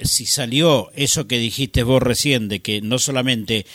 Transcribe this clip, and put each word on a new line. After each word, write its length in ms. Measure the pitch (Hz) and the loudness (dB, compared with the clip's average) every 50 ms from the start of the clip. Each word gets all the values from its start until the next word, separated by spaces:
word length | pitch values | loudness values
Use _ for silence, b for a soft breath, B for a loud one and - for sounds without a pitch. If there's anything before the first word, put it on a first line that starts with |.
| - | -2
si 220 | - - - 113 | -2 -2 -2 -2
salió 680 | - - 147 127 113 127 143 170 165 143 113 90 - - | -2 -2 -2 -2 -2 0 2 4 4 4 2 0 -4 -4
eso 320 | 139 139 123 - 160 123 | -4 -2 0 0 -2 -2
que 120 | 101 127 117 | -2 0 0
dijiste 440 | 117 113 - 131 135 - - 127 | 0 -2 -2 -4 -4 -2 0 0
vos 200 | 117 123 131 127 | 2 4 4 4
recién, 460 | 127 123 117 - - 147 135 120 110 98 | 4 2 0 2 2 2 2 0 0 -2
de 120 | 104 92 | -4 -4
que 220 | - 110 104 104 | -4 -4 -4 -2
no 160 | 107 107 127 123 | -2 -2 -2 -2
solamente 680 | - 151 135 127 123 131 123 110 101 104 113 107 - B | -2 -2 0 0 0 0 0 -2 0 -2 -2 -2 -2 B